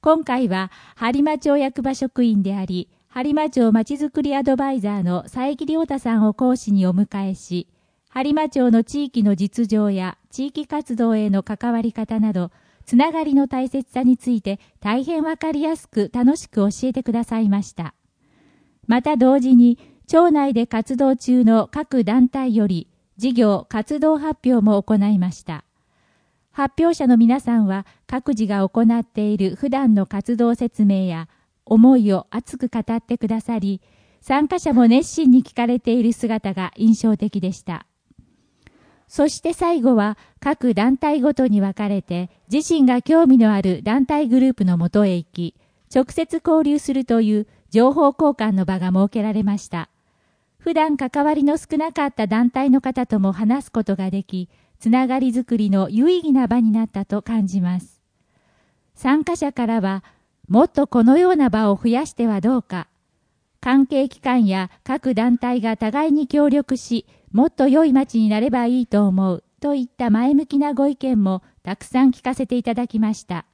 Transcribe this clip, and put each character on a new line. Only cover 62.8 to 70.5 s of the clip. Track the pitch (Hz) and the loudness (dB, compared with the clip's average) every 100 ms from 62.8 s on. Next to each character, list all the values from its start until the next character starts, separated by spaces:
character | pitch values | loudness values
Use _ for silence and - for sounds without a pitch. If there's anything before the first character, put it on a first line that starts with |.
| - _ _ _ _ _ _ _ | -12 _ _ _ _ _ _ _
「関 | 254 269 269 | 0 2 2
係 | 277 269 | 0 -2
機 | - | -4
関 | 262 247 208 | -2 0 2
や | 190 185 _ | 0 -6 _
各 | - 262 262 214 | -8 -6 -2 -2
団 | 240 240 | 0 0
体 | 247 247 | 0 -4
が | 220 220 | -4 -4
互 | 220 262 311 | -4 -2 0
い | |
に | 294 277 | 0 0
協 | 294 294 | 2 2
力 | 285 277 262 | 2 -2 -6
し、 | - 233 - _ _ | -4 -6 -6 _ _
も | 202 302 | 0 0
っ | |
と | - 269 | 2 2
良 | 277 320 | 4 4
い | |
街 | 262 285 233 | 2 0 0
に | 214 | 0
な | 214 | 0
れ | 247 | -2
ば | 240 240 | -2 0
い | 254 | -2
い | 240 | 0
と | 208 202 | 0 2
思 | 185 190 | 2 0
う」 | 175 _ _ | -2 _ _
と | 285 | -4
い | 285 | -4
っ | 247 | -6
た | _ 240 | _ -2
前 | 214 247 285 | 0 2 2
向 | |
き | 302 | 0